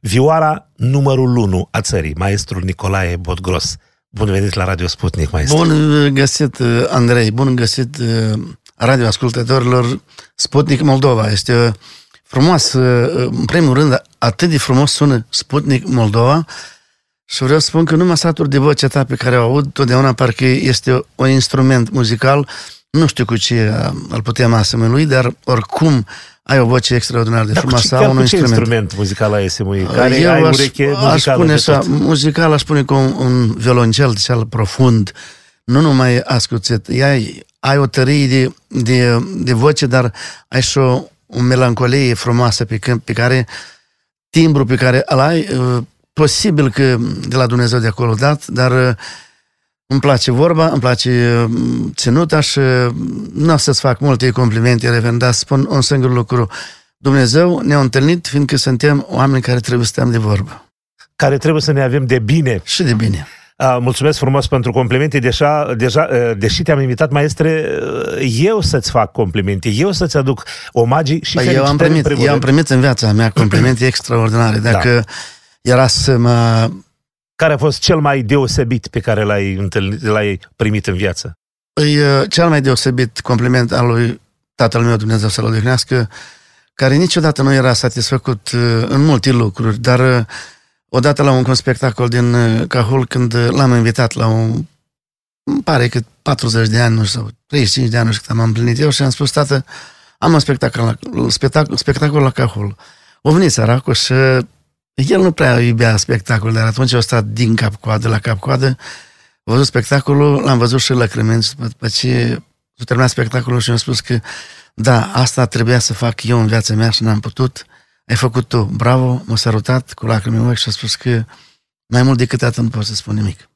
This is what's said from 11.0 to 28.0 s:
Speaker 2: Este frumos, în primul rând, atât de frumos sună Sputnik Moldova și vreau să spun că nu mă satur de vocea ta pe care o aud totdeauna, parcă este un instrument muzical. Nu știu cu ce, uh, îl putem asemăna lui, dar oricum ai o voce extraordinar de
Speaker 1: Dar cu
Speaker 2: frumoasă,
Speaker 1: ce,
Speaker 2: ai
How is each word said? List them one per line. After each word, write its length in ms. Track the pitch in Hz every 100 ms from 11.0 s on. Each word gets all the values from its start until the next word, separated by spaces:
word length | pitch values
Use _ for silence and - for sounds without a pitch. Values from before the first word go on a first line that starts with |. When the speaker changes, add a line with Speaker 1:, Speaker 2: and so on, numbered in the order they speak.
| 135 120 107
Speaker 2:
Este 420 | 104 - 120 120 104 - - _ _
frumos, 500 | _ 131 151 170 -
în 720 | 131 127 123 127 170 127 - -
primul 280 | 170 160
rând, 280 | 127 151 127 - _
atât 320 | 117 104 175
de 80 | 151
frumos 340 | - 131 143
sună 340 | - 147 127 110
Sputnik 580 | - - 143 151 131 -
Moldova 580 | 127 113 110 120 151 160 - - - _ _ _ _ _
și 180 | -
vreau 160 | 131 151
să 60 | 151
spun 200 | 165 165
că 100 | 160
nu 100 | 180
mă 100 | 165
satur 320 | 170 160 151
de 100 | 139
vocea 300 | 139 143 135
ta 160 | 143
pe 120 | 131 131
care 220 | 127 123
o 40 |
aud 300 | 117 139 139
totdeauna, 420 | - 135 127 135
parcă 320 | 120 131 113 131
este 600 | 120 - 120 - 127 - -
un 140 | 131
instrument 640 | 135 127 139 131 131 110
muzical. 560 | 107 113 113 131 143 139 - - - _
Nu 180 | 147 156
știu 180 | - 117
cu 100 | 117
ce, 340 | - 120 110 110 -
uh, 60 | 90 -
îl 120 | 117
putem 320 | 110 110 120
asemăna 360 | 113 101 120 113
lui, 160 | 127 156
dar 280 | 131 120 -
oricum 640 | - 123 107 - 160 139 104 - - _
ai 160 | - 135
o 60 | 120
voce 300 | 127 - 123
extraordinar 500 | - 120 113 113 107
de 60 |
Speaker 1:
Dar 120 | 110
cu 60 | 262
Speaker 2:
frumoasă, 180 | 123 110
Speaker 1:
ce, 80 |
Speaker 2:
ai 60 | 127